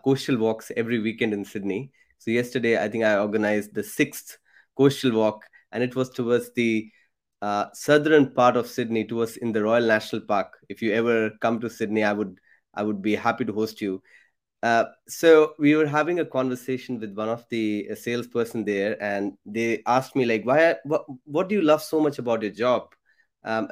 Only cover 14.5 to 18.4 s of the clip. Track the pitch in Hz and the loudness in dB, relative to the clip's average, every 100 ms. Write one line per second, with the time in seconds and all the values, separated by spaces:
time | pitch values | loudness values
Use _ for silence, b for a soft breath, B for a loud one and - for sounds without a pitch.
14.5 | _ 117 117 110 - - - 165 156 151 | _ 0 2 0 -6 -16 2 8 8 6
15.5 | - 147 151 147 151 151 175 143 131 127 | 2 2 4 2 0 0 -2 -2 -2 -2
16.5 | 123 - 127 - 120 107 101 110 117 - | -4 -6 -8 -6 -8 -8 -6 -4 -6 -6
17.5 | 113 107 104 - 107 123 120 117 120 | -4 -2 -2 -6 -8 -4 -4 -4 -4